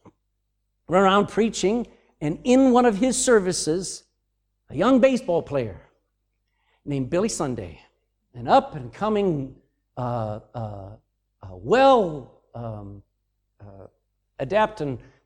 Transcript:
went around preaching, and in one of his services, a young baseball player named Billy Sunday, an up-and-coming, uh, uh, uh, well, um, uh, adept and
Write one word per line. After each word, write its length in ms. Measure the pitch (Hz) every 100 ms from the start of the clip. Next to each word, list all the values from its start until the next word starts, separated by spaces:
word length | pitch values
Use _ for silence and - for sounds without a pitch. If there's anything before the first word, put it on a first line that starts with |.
| _ _ _ _ _ _ _ _ -
went 120 | 175
around 240 | 196 202 202
preaching, 580 | - 226 220 190 233 220 _ _ -
and 200 | 151 -
in 300 | 247 254 269
one 120 | 240
of 120 | 247 196
his 200 | 254 233
services, 800 | - 226 185 170 - 170 180 - _ _ _ _ _ _ -
a 60 |
young 240 | 127 214 262
baseball 440 | 262 254 - 170
player 380 | - 143 110 78 - _ _ _ _ _ _ _ _ _
named 240 | - 139 127
Billy 200 | 170 214
Sunday, 540 | - 151 113 95 - _ _ _ _ _
an 140 | 123 165
up-and-coming, 1080 | 247 - 156 123 - 208 208 196 151 135 - _ _ _ -
uh, 440 | 123 120 107 107 -
uh, 60 | 123
uh, 920 | 110 101 95 110 _ _ _ _ 95
well, 920 | 92 107 233 269 254 185 151 120 _ _
um, 480 | 117 117 107 101 101 - _ _ _ _ _
uh, 260 | 101 98 92 _ _ _ _ -
adept 400 | 131 202 214 -
and 180 | 147 123 - _